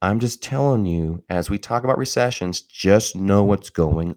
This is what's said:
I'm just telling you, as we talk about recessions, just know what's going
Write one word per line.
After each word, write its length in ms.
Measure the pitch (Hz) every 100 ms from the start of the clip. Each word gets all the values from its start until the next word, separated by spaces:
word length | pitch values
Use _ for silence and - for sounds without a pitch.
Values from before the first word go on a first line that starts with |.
I'm 160 | 92 110
just 240 | 120 -
telling 420 | - 135 139 120
you, 380 | 95 85 80 82 -
as 200 | 90 85
we 80 | 101
talk 280 | - 117
about 140 | 127 131
recessions, 640 | 131 - 123 127 90 90
just 520 | - - 95 104 -
know 300 | 92 95 101
what's 260 | 101 98 -
going 460 | - 80 78 85